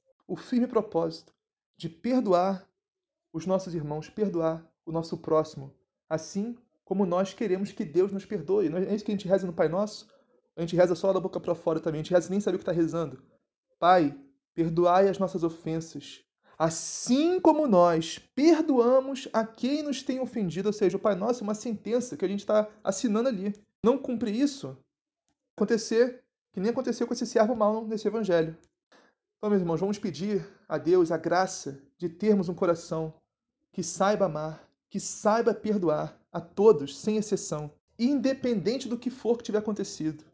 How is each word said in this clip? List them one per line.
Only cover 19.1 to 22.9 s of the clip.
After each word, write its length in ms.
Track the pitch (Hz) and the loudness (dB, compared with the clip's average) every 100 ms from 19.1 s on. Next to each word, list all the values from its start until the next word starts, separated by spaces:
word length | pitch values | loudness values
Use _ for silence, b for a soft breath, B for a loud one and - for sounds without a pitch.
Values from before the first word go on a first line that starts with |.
| 262 - | -4 -4
a 140 | 226 220 | -2 -2
quem 380 | - 247 302 | -4 -4 -2
nos 180 | 294 262 | -4 -6
tem 160 | - 254 | -4 -4
ofendido." 500 | 247 240 185 156 202 | -4 -4 -4 -2 -4
Ou 40 | |
seja, 240 | 208 185 196 | 0 0 2
o 40 | |
Pai 140 | 220 | 0
Nosso 300 | 185 214 247 | 0 -2 -2
é 0 | |
uma 100 | 208 | -4
sentença 600 | 214 247 208 202 240 247 143 | -6 -6 -8 -2 -2 -2 -4
que 80 | |
a 40 | 185 | -2
gente 160 | 202 | -2
tá 240 | - 214 214 - | 0 0 0 -4
assinando 460 | 160 | -6